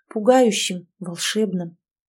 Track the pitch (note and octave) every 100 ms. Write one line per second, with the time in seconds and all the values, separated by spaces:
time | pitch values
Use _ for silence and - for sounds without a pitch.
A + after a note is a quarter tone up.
0 | _ A3 G#3+ B3+ A#3+ F#3+ - F3+ - -
1 | F3 E3+ - G#3+ G#3+ F3+ E3+ _ _ _